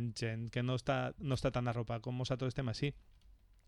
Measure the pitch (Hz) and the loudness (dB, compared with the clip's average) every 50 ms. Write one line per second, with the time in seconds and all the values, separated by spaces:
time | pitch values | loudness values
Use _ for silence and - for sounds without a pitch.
0 | 117 117 107 - 120 113 113 113 117 113 - 123 120 127 127 117 - - 135 131 | 0 -2 -2 -2 -2 -2 -2 -2 -4 -2 0 0 2 2 0 2 2 2 2 2
1 | 127 123 - - 196 139 131 - - 135 113 123 120 123 113 120 117 - 117 113 | 2 -2 -4 -4 0 0 0 2 2 2 2 2 2 2 2 0 -2 -2 -4 -4
2 | - 127 123 123 127 - 131 120 131 127 - - 135 117 107 - 143 143 - - | -2 -4 -2 -2 0 0 0 0 0 0 0 0 -2 -2 0 2 0 0 0 -4
3 | - - - - - - - - - - - - _ | -16 -20 -20 -20 -20 -20 -20 -20 -20 -20 -20 -20 _